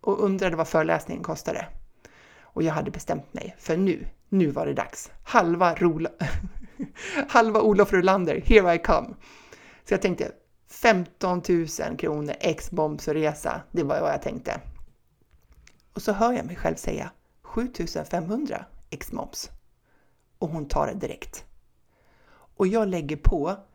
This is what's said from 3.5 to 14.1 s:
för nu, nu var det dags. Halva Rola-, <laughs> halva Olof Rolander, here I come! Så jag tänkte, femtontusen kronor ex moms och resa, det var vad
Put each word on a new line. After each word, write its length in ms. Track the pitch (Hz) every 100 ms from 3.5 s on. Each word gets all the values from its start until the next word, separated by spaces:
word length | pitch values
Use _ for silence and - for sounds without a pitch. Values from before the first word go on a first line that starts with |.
| -
för 180 | - 160
nu, 300 | 190 170 - - _
nu 220 | 196 160
var 160 | 139 160
det 80 |
dags. 360 | 135 - - - -
Halva 500 | - 240 170 170 180
Rola-, 380 | 165 175 160 160 - 147 - - - -
<laughs> 600 | - 277 - - 302 285
halva 320 | 247 226 214
Olof 320 | 220 202 202
Rolander, 480 | 190 180 190 175 143
here 340 | - 208 180
I 40 | 170
come! 300 | - 165 - - - - - - - -
Så 100 | -
jag 80 | 190
tänkte, 300 | 190 180 - - _ _ _
femtontusen 1300 | - 240 202 175 _ 185 180 - 175 160 - 151 147
kronor 380 | 165 151 147 -
ex 320 | - 233 -
moms 360 | 180 156 151 -
och 60 |
resa, 460 | 151 156 151 - - -
det 100 | 175
var 180 | 143 -
vad 120 | 156